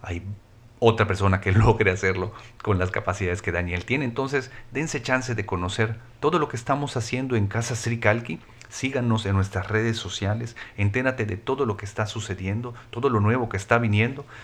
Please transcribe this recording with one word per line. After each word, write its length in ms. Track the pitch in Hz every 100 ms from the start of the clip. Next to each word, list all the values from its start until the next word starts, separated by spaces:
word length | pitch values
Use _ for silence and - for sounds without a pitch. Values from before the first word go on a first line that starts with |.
hay 200 | - 87 95 104 - - - -
otra 280 | 113 113 101
persona 340 | 95 98 92
que 120 | 98
<laughs> 0 |
logre 380 | 95 110 107 101
hacerlo 420 | 92 95 92 92 - - -
con 180 | - 95
las 120 | 92
capacidades 500 | - - 87 90 90
que 120 | -
Daniel 320 | 85 90 87
tiene. 200 | - 127
Entonces, 460 | 131 117 135 139 127 - -
dense 320 | 135 156 143
chance 320 | - 127 123
de 120 | 110 101
conocer 520 | 90 90 - 110 110 - -
todo 180 | 156 170
lo 100 | 147
que 80 | 120
estamos 400 | - 139 143 127
haciendo 400 | 113 127 131 120
en 100 | 101
Casa 280 | 113 117
Sri 240 | 120 120 117
Kalki. 420 | 107 110 123 165 - - -
Síganos 580 | - 131 107 120 110 101
en 80 |
nuestras 340 | 98 95 95 92
redes 300 | 107 113 110
sociales, 580 | 101 - 98 110 117 - - -
entérate 480 | 101 123 131 127 104
de 100 | 92
todo 300 | - 135 127
lo 100 | 95
que 80 |
está 220 | 101 - 107
sucediendo, 680 | 113 - 92 95 104 123 120 -
todo 200 | 131 135
lo 100 | 113
nuevo 300 | 104 127 117
que 80 | -
está 180 | - 117
viniendo. 480 | 117 104 117 135 - -